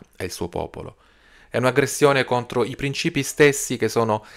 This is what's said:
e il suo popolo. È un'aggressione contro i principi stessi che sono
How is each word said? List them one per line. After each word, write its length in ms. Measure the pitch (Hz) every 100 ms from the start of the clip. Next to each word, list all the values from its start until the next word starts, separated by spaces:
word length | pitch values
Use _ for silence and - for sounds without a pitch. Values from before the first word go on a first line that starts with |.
| - -
e 80 |
il 80 | 92
suo 160 | - 87
popolo. 480 | 85 80 - 82 - _ _ _ - -
È 60 | 117
un'aggressione 680 | 127 131 131 - 143 139
contro 400 | - 123 120 123
i 120 | 123 -
principi 460 | 139 - 165 143
stessi 540 | 131 - 147 139 - 123
che 140 | 110
sono 340 | 120 110 107 -